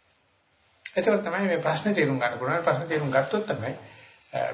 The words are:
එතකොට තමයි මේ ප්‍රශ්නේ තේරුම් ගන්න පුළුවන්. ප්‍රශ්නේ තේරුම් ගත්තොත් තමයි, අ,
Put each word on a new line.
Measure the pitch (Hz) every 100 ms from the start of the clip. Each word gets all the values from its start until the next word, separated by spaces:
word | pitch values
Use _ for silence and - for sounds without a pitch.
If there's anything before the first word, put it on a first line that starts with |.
| _ _ _ _ _ _ _ _ -
එතකොට | 190 220 196
තමයි | 175 185 190
මේ | 165
ප්‍රශ්නේ | 160 156 208
තේරුම් | 180 143 131
ගන්න | 120 120
පුළුවන්. | 127 170
ප්‍රශ්නේ | 165 139 160
තේරුම් | 151 143
ගත්තොත් | 135 139 214 -
තමයි, | 107 117 - - - - - -
අ, | 123 123